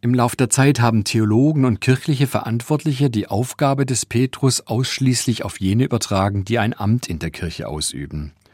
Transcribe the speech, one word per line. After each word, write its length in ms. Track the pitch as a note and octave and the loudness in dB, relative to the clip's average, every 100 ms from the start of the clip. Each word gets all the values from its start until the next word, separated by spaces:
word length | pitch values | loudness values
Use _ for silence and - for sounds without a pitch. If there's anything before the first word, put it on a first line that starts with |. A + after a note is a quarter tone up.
Im 120 | A#2+ | 2
Lauf 200 | B2 A#2+ | 2 2
der 140 | - A#2+ | 2 0
Zeit 320 | - C3+ C#3 | 4 4 4
haben 240 | A#2+ A2+ | 4 4
Theologen 600 | G#2 A#2 G#2+ G#2+ C#3+ D#3 C3 | 2 2 4 4 4 2 2
und 160 | A2 | 0
kirchliche 440 | - C3 - C#3 C3+ | 2 0 2 0 0
Verantwortliche 840 | - - A2+ - D3+ D#3 C3 C#3+ | 0 -2 -4 -2 -2 -2 0 0
die 180 | A2+ G2 | 0 -2
Aufgabe 560 | G2+ B2 - C#3+ C3+ | -2 -4 0 0 0
des 220 | C3+ B2 - | 0 -2 -2
Petrus 600 | A#2 C3 - C3+ B2 - | -2 -2 0 0 0 -2
ausschließlich 800 | A2+ C3 - C3+ A#2+ - A2+ | -2 -2 0 0 0 0 -2
auf 160 | - - | -4 -4
jene 240 | F#2+ G#2 | 0 2
übertragen, 600 | C3 A#2 - G2 G2+ G2+ | 2 0 -2 0 0 0
die 140 | G2 A#2 | -2 0
ein 200 | G#2+ - | -2 -2
Amt 280 | G2+ A#2+ - | 0 -2 -2
in 120 | E2 | -8
der 120 | D#2+ | -8
Kirche 380 | - F2 - A1 | -8 -10 -8 -8
ausüben. 640 | D2+ D2 - C#2+ D2+ D2+ _ _ | -6 -8 -8 -10 -8 -10 _ _